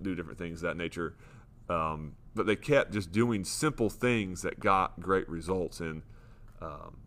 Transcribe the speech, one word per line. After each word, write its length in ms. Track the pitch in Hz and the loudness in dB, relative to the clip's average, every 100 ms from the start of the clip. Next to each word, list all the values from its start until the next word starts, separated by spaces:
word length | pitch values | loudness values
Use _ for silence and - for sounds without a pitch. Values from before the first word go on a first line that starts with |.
do 140 | 95 | -4
different 240 | 87 80 - | -2 -4 -6
things 240 | 85 82 | -8 -4
of 60 | 85 | -4
that 80 | 80 | -2
nature. 380 | 85 85 80 - - - - - - | -4 -2 -6 -6 -20 -20 -20 -14 -2
Um, 480 | 85 80 78 76 - - | 0 0 -2 -8 -12 -10
but 120 | 107 101 | -2 2
they 100 | 101 | 2
kept 360 | - 139 - | 4 4 4
just 200 | 104 85 | -2 0
doing 320 | 98 120 107 | 2 4 2
simple 460 | 90 - 151 123 107 | -2 0 0 2 0
things 520 | - 123 117 95 87 | 2 2 2 0 -2
that 160 | 90 - | -6 0
got 420 | 104 95 92 - | 4 6 4 -2
great 280 | 90 95 - | 2 2 2
results. 520 | 82 80 92 82 - | -4 0 0 0 -4
And, 220 | 82 78 - - - - - - | -6 -6 -10 -18 -20 -20 -18 -12
um, 340 | 82 76 80 - | -10 -10 -14 -16